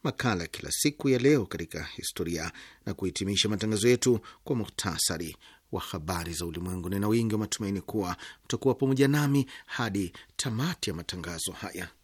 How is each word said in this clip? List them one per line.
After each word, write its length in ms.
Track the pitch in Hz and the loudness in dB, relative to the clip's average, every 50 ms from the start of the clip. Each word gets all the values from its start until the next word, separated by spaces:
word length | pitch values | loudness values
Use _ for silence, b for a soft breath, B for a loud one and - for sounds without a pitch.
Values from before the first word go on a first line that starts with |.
makala 440 | - 147 - - - 127 107 90 85 | -2 -4 -4 0 0 0 0 0 -2
kila 240 | - - - - 135 | -6 -8 -10 -6 -6
siku 360 | - - - 151 143 _ - 139 | -4 0 0 0 0 _ 2 2
ya 100 | 131 120 | 4 6
leo 280 | 123 139 151 135 98 | 6 6 6 6 4
katika 360 | - - - 85 - - 82 80 | -2 -4 -8 -8 -6 -8 -8 -8
historia, 680 | - - - - - - - 87 82 85 78 80 82 B B B B B B _ | -8 -10 -8 -8 -8 -4 -2 -2 -2 -2 -4 -4 -6 B B B B B B _
na 80 | - 95 | -6 -4
kuhitimisha 540 | - 98 92 - - 98 98 101 95 - 104 | -2 -2 -2 0 0 0 2 2 2 4 2
matangazo 400 | 107 92 110 107 110 104 101 123 | 2 0 0 0 2 4 6 6
yetu 320 | 123 120 - 127 120 104 B B B B _ | 6 6 6 4 4 4 B B B B _
kwa 120 | - 139 | -2 0
muhtasari 800 | 117 104 - - - - 98 80 80 - - 90 80 87 80 - B B B B B B _ | 0 0 -4 -4 -4 -4 -2 0 0 0 0 0 -2 -4 -8 -8 B B B B B B _
wa 80 | - 92 | -6 -6
habari 520 | - - - 80 76 80 92 87 85 85 | -6 -6 -8 -8 -4 -4 -4 -4 -4 -6
za 140 | 82 82 87 | -6 -4 -6
ulimwengu. 420 | 85 80 85 87 90 90 92 85 87 | -4 -4 -6 -6 -4 -6 -4 -4 -2
Nina 200 | 98 98 104 107 | -2 0 2 4
wingi 260 | 110 117 113 110 107 | 4 4 4 2 0
wa 60 | 107 | 0
matumaini 400 | 107 101 - - 107 98 101 95 | 0 -2 -4 -4 -2 -2 -2 -4
kuwa 360 | - - - 110 95 87 92 B B B B B _ | -4 -4 -2 -2 -2 -2 -4 B B B B B _
mtakuwa 300 | _ 127 - - 135 123 | _ -4 2 2 2 4
pamoja 340 | - 139 135 135 131 139 135 | 4 2 2 4 4 6 4
nami 380 | 143 147 147 139 139 139 131 B B B B | 4 4 4 4 4 4 2 B B B B
hadi 460 | B - - 120 110 95 101 95 85 B B B B _ | B -4 -4 -2 -2 0 -2 -2 -2 B B B B _
tamati 540 | - - 135 110 110 139 180 170 - - - | -6 -4 -2 -2 0 -2 -2 -2 -4 -4 -4
ya 60 | 85 | -4
matangazo 560 | 82 82 - - 90 82 85 87 82 - - | -6 -6 -8 -8 -8 -8 -8 -6 -6 -6 -6
haya. 360 | - - - 92 87 87 90 85 - _ | -6 -8 -10 -10 -8 -8 -10 -10 -12 _